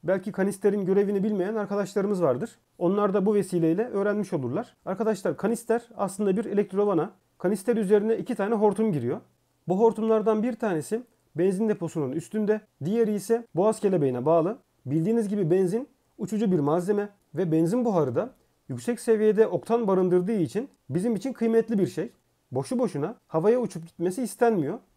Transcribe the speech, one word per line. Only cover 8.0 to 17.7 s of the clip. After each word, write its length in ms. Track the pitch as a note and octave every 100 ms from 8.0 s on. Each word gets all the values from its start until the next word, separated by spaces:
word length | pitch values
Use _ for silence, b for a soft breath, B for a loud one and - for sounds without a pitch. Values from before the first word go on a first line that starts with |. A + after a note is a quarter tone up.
| G#3+ A3+
iki 180 | -
tane 200 | B3 G3
hortum 380 | A3+ G#3+ G3+ A3
giriyor. 280 | D#3 A#2+ F3 - _ _ _ -
Bu 100 | F#3
hortumlardan 640 | A#3 A3 A3 A3 G3+ G#3+
bir 100 | A3+
tanesi 500 | A#3 A3 E3+ C#3+ A3 B3+ _ _
benzin 340 | D3 F#3 F#3 A3
deposunun 440 | G3+ E3 E3 C#3
üstünde, 480 | D3 - G#3+ G#3 G#3+ - _
diğeri 280 | C#3 A3+ A3+
ise 340 | G#3 F#3+ A3+ A3+
boğaz 260 | D3+ G3+ G#3+
kelebeğine 440 | G3+ F#3 C#3 B2 B2+
bağlı. 320 | E3 D#3+ A#3+ _ _ -
Bildiğiniz 420 | D3 E3 A#3 G#3
gibi 220 | G#3 E3+
benzin 380 | F#3 F#3 G#3+ C#4+ _ _ _
uçucu 340 | F#3 G#3+ G#3+
bir 60 | F3+
malzeme 500 | C#3+ E3 F3 G#3 G3+ _ _
ve 180 | C#3+ F3+
benzin 320 | D#3+ E3